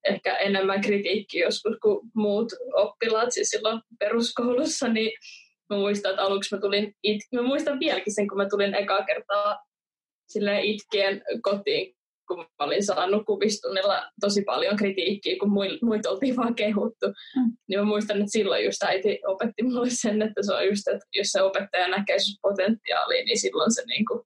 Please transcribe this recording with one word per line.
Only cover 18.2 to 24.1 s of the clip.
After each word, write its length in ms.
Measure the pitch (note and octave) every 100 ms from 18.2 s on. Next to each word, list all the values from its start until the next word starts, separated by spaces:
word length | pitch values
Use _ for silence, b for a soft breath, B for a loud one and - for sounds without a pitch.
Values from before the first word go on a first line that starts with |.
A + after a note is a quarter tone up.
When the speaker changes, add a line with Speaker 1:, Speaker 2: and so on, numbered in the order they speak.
| G3+
Speaker 1:
silloin 340 | A3+ G3 G3
just 180 | G#3+ G3
äiti 360 | F#3+ F#3+ G3+ - -
opetti 360 | F#3+ A3+ -
mulle 240 | B3 B3 B3
sen, 320 | B3 A3+ G#3+
että 200 | G#3+ G#3
se 120 | G3+
on 120 | - F#3+
just, 220 | G3+ -
että 180 | G3+ - G3
jos 100 | G3
se 100 | F#3+
opettaja 460 | F#3+ F#3+ G3 F3+ F3+
näkee 300 | F#3+ G3+ F#3+
sun 200 | G3 G3+
potentiaalia, 840 | G3 G3 F#3+ A3+ - - - -
niin 160 | - -
silloin 340 | F#3+ - D#3
se 80 | A3+ -
niinku 380 | - A3